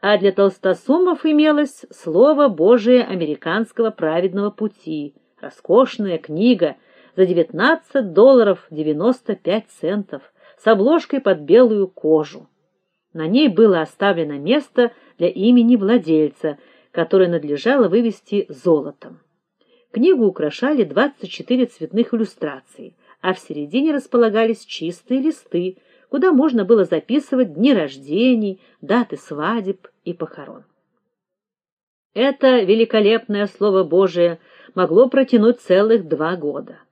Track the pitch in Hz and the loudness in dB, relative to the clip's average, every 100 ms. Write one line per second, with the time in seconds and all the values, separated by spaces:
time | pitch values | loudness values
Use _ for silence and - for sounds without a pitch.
0 | 202 208 196 190 196 190 190 175 - 311 | 2 2 0 2 0 0 -4 -4 0 0
1 | 370 320 320 302 302 294 294 - - - | 0 0 0 2 2 0 -2 -8 -20 -16
2 | - 160 269 294 285 165 175 240 214 254 | -4 2 4 4 0 2 2 4 4 2
3 | 226 190 156 147 165 190 226 - 226 214 | 2 -6 -6 -6 -6 -4 -6 -4 -6 -4
4 | 160 165 185 185 202 - 214 _ - 156 | -4 -2 -4 -4 -6 -6 -10 _ -12 -10
5 | 147 _ _ _ - _ - 196 262 - | -12 _ _ _ -20 _ 0 2 2 -2
6 | 202 165 - 156 226 220 156 - _ _ | -6 -6 -8 -2 0 2 -2 -6 _ _
7 | _ - 185 175 165 156 240 320 _ 277 | _ -2 0 0 -2 0 0 0 _ -6
8 | 208 165 247 262 214 180 _ 156 156 151 | -2 4 6 6 4 0 _ -8 -4 -2
9 | 208 254 - 196 - 208 220 _ 160 208 | -2 -2 -6 -8 -4 -6 -6 _ -6 -6
10 | 196 139 _ _ _ _ - 220 220 320 | -8 -16 _ _ _ _ 0 2 2 0
11 | - 277 233 170 147 214 247 214 185 - | -2 -4 -2 -2 4 4 4 2 -4 -4
12 | 151 156 147 - _ _ _ _ _ _ | 0 0 0 -12 _ _ _ _ _ _
13 | _ 165 160 233 302 180 220 180 156 _ | _ -10 -2 0 2 4 4 2 -2 _
14 | 196 170 151 143 147 285 - - 240 _ | -2 -2 -4 -8 -2 -2 -2 -2 -2 _
15 | _ _ 175 185 208 247 233 240 196 240 | _ _ -4 0 2 4 4 2 2 0
16 | 160 156 151 - 156 147 _ _ _ - | 0 0 0 -4 -10 -10 _ _ _ -6
17 | 165 196 185 170 147 143 220 277 202 202 | -2 2 2 0 -6 -6 -2 0 2 0
18 | 233 202 _ 202 - 143 180 156 147 - | -2 -6 _ -6 -6 -6 0 0 -2 -14
19 | - - _ _ _ _ _ _ _ 220 | -20 -20 _ _ _ _ _ _ _ -2
20 | 302 320 214 - 151 - 254 302 180 143 | 0 2 0 -2 -8 -4 -4 -2 -2 0
21 | 285 _ 180 - - 254 247 _ 160 202 | -2 _ -16 -16 -4 -2 -2 _ -8 -4
22 | 240 226 214 _ 151 131 _ _ - _ | -4 -4 -6 _ -12 -12 _ _ -20 _
23 | _ _ 185 180 - 151 147 208 311 285 | _ _ -6 -6 -8 -12 -6 -2 -2 -4
24 | - 240 226 214 226 220 - - 165 175 | -4 0 0 0 -2 -4 -10 -12 -10 -12
25 | _ 262 294 311 _ 170 180 185 _ _ | _ -4 -2 -6 _ -6 -6 -10 _ _
26 | _ 202 370 285 302 240 185 226 180 160 | _ -2 2 2 2 0 2 2 2 -2
27 | - 262 - 262 226 151 240 233 151 135 | -2 -4 -2 -2 -2 0 2 2 -2 -10
28 | 139 165 254 240 208 190 _ _ 151 202 | -8 -2 0 0 -2 -8 _ _ -4 -2
29 | 143 147 - 147 160 226 190 190 - _ | -2 -10 -12 -8 -6 -6 -6 -10 -12 _
30 | - 170 160 - 143 - _ _ _ _ | -14 -12 -12 -14 -20 -20 _ _ _ _
31 | _ _ _ _ _ _ _ _ _ _ | _ _ _ _ _ _ _ _ _ _
32 | _ - 269 277 269 254 185 220 226 220 | _ -2 -2 2 2 2 2 2 2 2
33 | 208 226 226 202 202 - 208 190 165 170 | 2 0 -2 -6 -6 -2 0 0 0 2
34 | 190 170 175 170 _ _ - - 175 175 | 0 2 0 -2 _ _ -12 -4 2 4
35 | 254 277 262 240 214 240 - 185 214 226 | 4 2 2 2 2 0 0 2 2 0
36 | 160 151 156 180 147 143 - - _ | 0 -4 -4 -4 -8 -10 -14 -20 _